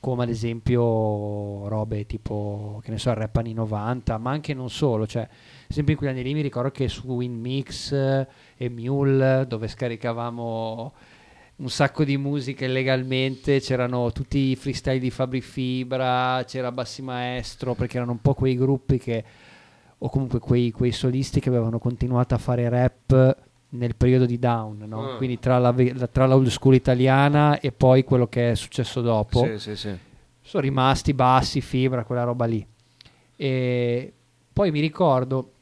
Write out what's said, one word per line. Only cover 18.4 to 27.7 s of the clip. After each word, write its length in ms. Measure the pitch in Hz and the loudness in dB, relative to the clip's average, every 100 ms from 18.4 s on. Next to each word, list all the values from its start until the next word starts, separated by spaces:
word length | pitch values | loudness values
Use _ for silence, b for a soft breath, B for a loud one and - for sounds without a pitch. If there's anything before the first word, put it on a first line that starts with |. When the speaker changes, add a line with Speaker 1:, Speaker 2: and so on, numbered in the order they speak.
| 135 127 | 0 2
Speaker 1:
gruppi 420 | 131 135 - 131 | 2 0 0 -2
che, 260 | - 113 - B B B B B B B | 0 -4 -6 B B B B B B B
o 120 | 120 | -4
comunque 300 | 139 131 120 | -2 -2 -4
quei, 320 | - 123 120 | 2 2 2
quei 220 | 107 123 | 0 -2
solisti 480 | 113 131 127 131 - | 0 -2 -2 0 0
che 80 | - | 0
avevano 280 | 123 113 113 | 0 0 -2
continuato 560 | 120 123 123 123 123 | -4 -4 -2 0 2
a 40 | 120 | 0
fare 320 | - 123 120 | 0 -2 0
rap 680 | 123 127 - _ 131 131 - _ _ _ | 2 0 -2 _ 6 6 4 _ _ _
nel 220 | 123 120 113 | -6 -6 2
periodo 280 | 123 127 123 | 4 6 4
di 140 | 120 | 2
Down, 460 | 123 117 110 107 107 | 0 0 -4 -12 -10
no? 240 | 110 135 | -8 -8
Speaker 2:
Ah. 60 | 123 | -6
Speaker 1:
Quindi 200 | 127 120 | -4 -2
tra 200 | 127 127 | 2 4
la 140 | 123 | 4
ve-, 220 | 123 123 | 4 2
la, 140 | 127 123 | 2 -2
tra 180 | - 131 | 2 6
la 100 | 135 | 6
old 120 | 127 | 4
school 280 | 107 131 131 | 2 6 6
italiana 840 | - 123 131 135 143 147 147 147 | 4 2 4 6 4 4 4 2
e 140 | 139 | -2